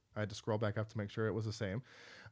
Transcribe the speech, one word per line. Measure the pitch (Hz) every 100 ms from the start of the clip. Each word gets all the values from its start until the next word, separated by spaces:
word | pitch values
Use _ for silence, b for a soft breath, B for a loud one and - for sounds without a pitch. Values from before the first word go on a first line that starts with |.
| _
I | -
had | 107
to | 107
scroll | - 107
back | 107 104
up | 107
to | -
make | 104
sure | - 110
it |
was | 101
the | 110
same. | 104 104 101 - b b b b